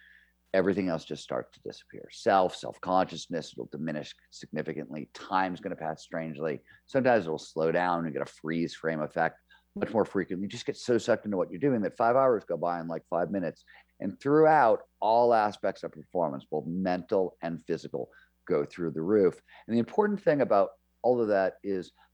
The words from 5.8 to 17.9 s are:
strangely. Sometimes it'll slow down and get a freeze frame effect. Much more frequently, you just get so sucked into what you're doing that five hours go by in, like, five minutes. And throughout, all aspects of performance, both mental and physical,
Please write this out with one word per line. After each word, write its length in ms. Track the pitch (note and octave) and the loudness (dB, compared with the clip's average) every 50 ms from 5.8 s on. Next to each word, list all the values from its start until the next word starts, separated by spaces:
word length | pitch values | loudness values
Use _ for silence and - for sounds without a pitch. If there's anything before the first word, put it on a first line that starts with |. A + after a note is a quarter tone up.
| D#2+ D#2 D#2 - - | -6 -8 -8 -8 -10
strangely. 580 | - - E2 D#2+ D#2+ D2 C2+ D#2 D#2 C#2+ - _ _ - _ _ | -10 -8 -8 -8 -8 -8 -6 -4 -4 -4 -6 _ _ -20 _ _
Sometimes 400 | _ - C3+ B2 B2+ A#2+ G#2+ E2+ | _ -2 0 2 4 4 4 2
it'll 140 | E2 D#2 D2+ | 0 -4 -6
slow 340 | - - - D#2+ D#2+ E2 E2 | -8 -8 -4 -2 0 0 2
down 320 | F2 F2+ F2+ F2 E2 E2 | 2 2 0 0 -2 -2
and 80 | D#2+ C2+ | -4 -4
get 80 | C#2 | -6
a 40 | C#2+ | -6
freeze 480 | - - - - D#2 E2 E2 E2+ D#2 - | -8 -10 -12 -8 -4 -2 -2 -2 -4 -4
frame 280 | - - D#2+ D#2+ D#2 | -6 -4 -4 -4 -2
effect. 360 | D#2 D#2 - E2 D#2+ E2+ - _ _ _ - _ _ _ - | -4 -4 -2 -2 -2 -2 -2 _ _ _ -20 _ _ _ -6
Much 160 | - G#2 - | -6 -4 -2
more 140 | - G#2+ F#2+ | 0 0 0
frequently, 380 | - - G2 E2+ - F#2 F2+ G2+ | 0 0 -4 -4 -4 -4 -6 -6
you 40 | G2 | -8
just 200 | - A#2+ - - | -8 -10 -8 -8
get 100 | - - | -8 -6
so 220 | - B2 B2 A2 | -2 0 0 0
sucked 260 | - A#2+ A2 - - | 2 2 0 0 0
into 100 | G#2+ G2+ | -4 -2
what 140 | F2+ E2+ - | -2 -2 -2
you're 100 | F#2+ E2+ | -2 -2
doing 220 | - C#3+ B2+ A2+ | 0 0 0 0
that 160 | G2 E2+ - - | 0 -2 -2 0
five 180 | A#2 A#2 A#2+ | 2 2 4
hours 280 | C3+ C3+ C3 A#2 G2 - | 4 4 4 2 2 0
go 120 | - F2 | -4 -6
by 240 | D#2+ F2 F2 E2+ E2+ | -4 -2 -2 -2 -4
in, 80 | E2 E2 | -6 -6
like, 140 | E2 E2 - - | -8 -10 -8 -4
five 220 | F2 E2+ F2+ E2 | -2 -2 -2 0
minutes. 340 | G2 G2 F2 D2+ - _ _ _ - - _ _ _ - | -2 -2 -4 -4 -6 _ _ _ -20 -20 _ _ _ -10
And 200 | - G2+ - - | -8 -8 -8 -4
throughout, 640 | - C#3 D3 D#3 D#3 D#3 D#3+ D3+ B2+ A2+ G#2 - - _ _ - | -2 2 4 6 6 6 6 6 6 6 4 2 0 _ _ -4
all 340 | G2 G#2+ A2+ A#2+ A#2+ A#2+ A#2 | 0 2 4 4 4 4 4
aspects 480 | A2 G#2 G#2 G2+ - - G2 - - | 4 2 0 -2 -2 -4 -4 -4 -4
of 100 | - E2 | -8 -12
performance, 540 | - D#2+ D2 _ - F2+ E2+ D2+ C#2 C2+ - | -12 -12 -14 _ -2 -2 0 0 -2 -6 -10
both 220 | - D#2 D2+ - D#2+ | -8 -6 -6 -6 -4
mental 680 | E2+ F#2 F#2 F#2 F2+ F2+ - - A2 F#2+ F#2 E2+ - - | -4 -2 0 0 -2 -2 -2 0 0 0 0 0 -4 -8
and 180 | E2+ E2+ E2 D2+ - | -8 -8 -8 -6 -6
physical, 460 | - E2 D2+ - - | -4 -6 -6 -6 -8